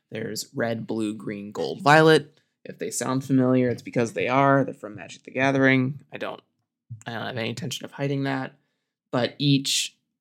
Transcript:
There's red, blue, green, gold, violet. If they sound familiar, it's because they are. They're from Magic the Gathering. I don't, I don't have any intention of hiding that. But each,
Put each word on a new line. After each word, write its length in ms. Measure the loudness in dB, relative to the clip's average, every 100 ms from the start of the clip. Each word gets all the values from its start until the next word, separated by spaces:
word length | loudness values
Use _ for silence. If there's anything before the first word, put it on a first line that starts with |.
| _
There's 380 | -10 -8 -8 -10
red, 320 | -6 -4 -4 -4
blue, 260 | -4 -4
green, 400 | -6 -10 -10 -10
gold, 300 | -6 -6 0
violet. 580 | 6 8 8 6 2 _ _ _
If 140 | -20 -10
they 120 | -8
sound 340 | -6 -2 -4
familiar, 440 | 0 2 4 4 2
it's 140 | -2
because 320 | -4 -2 -2
they 120 | -2 0
are. 380 | 2 4 4
They're 100 | 2
from 220 | -6 -16 -16
Magic 260 | -18 -18
the 80 | -10
Gathering. 720 | -2 0 2 4 4 0 -6 -14
I 40 | -12
don't, 240 | -10 -10 _ _ _ _ _ -16 -12
I 60 |
don't 100 | -8
have 140 | -8 -6
any 140 | -6
intention 340 | -6 -8 -10
of 80 | -12
hiding 320 | -6 -4 -2
that. 300 | -2 -4 -8 -14 _ _ _ _ _
But 240 | -2 -2 0
each, 580 | 2 2 2 -2 -4 -10 _ _